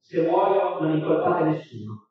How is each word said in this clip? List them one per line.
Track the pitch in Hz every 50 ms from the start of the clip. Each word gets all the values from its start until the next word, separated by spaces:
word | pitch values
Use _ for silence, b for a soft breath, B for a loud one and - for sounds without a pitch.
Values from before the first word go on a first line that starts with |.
Se | _ _ - - 165
muoio | 165 180 190 190 196 196 196 - - - 160
non | 160 156 156
incolpate | 151 143 - - - - - - 170 160
nessuno. | 156 156 - - - 120 107 104 107 110 - _ _